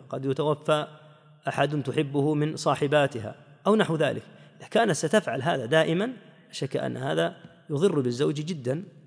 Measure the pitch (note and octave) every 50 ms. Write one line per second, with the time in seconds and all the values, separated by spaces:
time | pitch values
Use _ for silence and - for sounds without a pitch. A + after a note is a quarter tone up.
0 | - - - C3 C3+ C#3 C3 - D3 D3+ D3 D3 - - D3+ D3+ D#3 - - -
1 | - - - - _ - - - _ C#3 C3 - C#3 C#3+ D3+ D3 B2+ C3+ - D#3
2 | D3+ C#3 C#3 C#3+ C#3 D3+ D#3 D3 D3 D#3 D#3 D#3+ - D#3+ C#3+ - D3+ C#3 D3 D3+
3 | C#3+ C3+ - A2+ G#2 G#2+ - - - - - - _ G3 G#3+ A3 F#3+ - E3 D#3+
4 | D#3 C3 A2+ - - - - - - - - - - - - G#3+ A#3 G#3 D#3 -
5 | - D3+ - G#3+ - - A2+ C#3 A#2+ E3 F3 C#3 A#2 A2+ D3+ D#3+ D#3+ D3+ E3 F3+
6 | G#3 B3+ B3+ - - - - - - - - - D3 C#3 - C3+ C3+ C3 A#2+ A#2+
7 | C3 C#3 D#3+ D#3+ E3 E3+ F3 - - - - - _ - D3+ C#3 F3 G3+ E3+ D3
8 | B2+ B2 A#2+ A#2+ D3 D#3 D3+ D3 D3+ D#3+ F#3 D3+ A#2+ A#2+ C3+ D#3+ G#3 - - -
9 | -